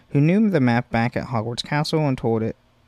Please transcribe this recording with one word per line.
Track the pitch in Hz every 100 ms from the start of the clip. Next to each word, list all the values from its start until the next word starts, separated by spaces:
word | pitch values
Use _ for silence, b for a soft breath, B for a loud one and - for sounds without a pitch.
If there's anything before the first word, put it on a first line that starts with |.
| B
who | 143
knew | 151 196 220
the | 170
map | 127 120 -
back | 117 120 -
at | -
Hogwarts | 123 113 123
Castle | - 147 151 160 147
and | 127
told | 117 113
it, | 110 - _ _